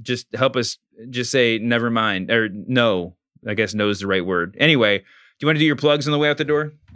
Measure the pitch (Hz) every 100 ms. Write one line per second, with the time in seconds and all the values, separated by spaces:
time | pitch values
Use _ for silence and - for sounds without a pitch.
0 | 113 123 - 107 131 131 110 - _ -
1 | 120 123 117 135 120 113 117 117 120 117
2 | 110 95 92 117 110 101 - 127 117 95
3 | 87 - _ _ 113 104 104 107 104 98
4 | 98 95 90 90 87 - 156 143 107 101
5 | - - _ _ 147 156 156 139 147 147
6 | 139 147 151 147 151 151 151 - _